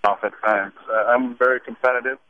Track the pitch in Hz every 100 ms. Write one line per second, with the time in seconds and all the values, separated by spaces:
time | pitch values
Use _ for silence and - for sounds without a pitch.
0 | 104 98 104 - 107 104 98 - - 110
1 | 107 123 127 120 127 127 - 117 127 123
2 | 127 135